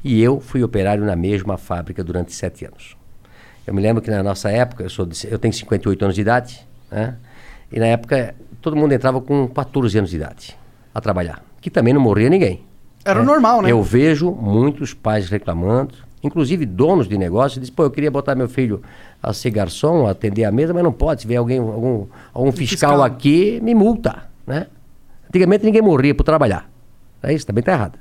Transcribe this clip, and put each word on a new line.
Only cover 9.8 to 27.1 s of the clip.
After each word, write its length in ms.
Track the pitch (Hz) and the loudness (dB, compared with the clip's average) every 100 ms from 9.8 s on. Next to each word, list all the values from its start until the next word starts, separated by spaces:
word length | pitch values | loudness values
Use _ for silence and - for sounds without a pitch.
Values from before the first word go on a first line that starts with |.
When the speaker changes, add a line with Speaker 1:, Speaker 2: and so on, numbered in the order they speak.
| 120 104 | 2 2
Speaker 1:
anos 140 | 95 | 0
de 60 | 82 | -4
idade 400 | 73 - - - - - - | -8 -12 -20 -20 -20 -20 -12
a 80 | - | -6
trabalhar, 400 | - 90 87 - - - | -2 -2 -4 -8 -20 -14
que 100 | - | -2
também 240 | - 117 | 2 4
não 60 | 139 | 4
morria 280 | 120 101 120 | 4 4 4
ninguém, 340 | 190 127 87 - - - - | 4 2 -2 -12 -20 -20 -8
Speaker 2:
Era 160 | - 196 | 0 2
o 20 | |
Speaker 1:
né? 60 | 247 | 4
Speaker 2:
normal, 320 | 302 226 240 | 4 4 4
né? 80 | 190 | 4
Speaker 1:
Eu 100 | 117 | 2
vejo 520 | 92 117 151 151 175 | 4 2 4 2 -2
muitos 600 | 143 107 107 139 147 143 | -2 0 2 2 -2 -10
pais 360 | - 110 107 90 | -6 -2 -2 -2
reclamando, 640 | 101 - 85 90 120 135 - - - | -4 -4 -2 0 0 -2 -10 -20 -8
inclusive 460 | - - 135 180 127 | -6 -2 -2 -2 -4
donos 420 | 90 151 190 92 | 0 2 2 0
de 80 | 101 | -2
negócio, 440 | 90 98 139 127 | -2 0 -2 -4
dizem, 120 | 127 | -8
"Pô, 120 | - | -2
eu 60 | 147 | 0
queria 180 | 131 147 | 0 -2
botar 240 | 135 135 | -2 -2
meu 140 | 131 123 | -2 -2
filho 340 | 127 123 101 - - - - | -2 -2 -4 -10 -20 -20 -10
a 100 | - | -8
ser 180 | 107 127 | -4 -4
garçom, 560 | 107 92 - 151 170 113 | -2 -4 -2 0 2 0
a 20 | |
atender 340 | 92 107 101 | 0 -4 -2
a 60 | 107 | 0
mesa, 240 | 110 160 | 0 0
mas 80 | 175 | 0
não 100 | 170 | 0
pode, 280 | 123 147 151 | 0 -2 -2
se 60 | 110 | -4
vier 100 | 120 | -2
alguém, 220 | 120 127 | 0 -2
algum, 460 | 113 110 123 117 98 - - | -4 -4 -2 -4 -6 -16 -14
algum 140 | - 135 | -2 -2
Speaker 2:
Um 40 | |
Speaker 1:
fiscal 380 | 131 127 196 147 | 0 -6 0 2
Speaker 2:
fiscal. 120 | 143 | 4
Speaker 1:
aqui, 560 | 127 123 139 160 202 233 | 2 2 2 4 2 0
me 100 | 220 | 0
multa", 520 | 226 208 233 - - - - | 4 4 2 -4 -6 -18 -18
né? 220 | - 143 196 - - - - - - | -8 -8 -8 -16 -20 -20 -20 -20 -4
Antigamente 360 | 180 185 202 | 2 4 4
ninguém 160 | 214 220 | 4 4
morria 340 | 214 143 139 | 4 4 4
por 100 | 139 | 2
trabalhar. 440 | - 156 127 85 - - - - - | 2 4 2 0 -6 -20 -20 -20 -20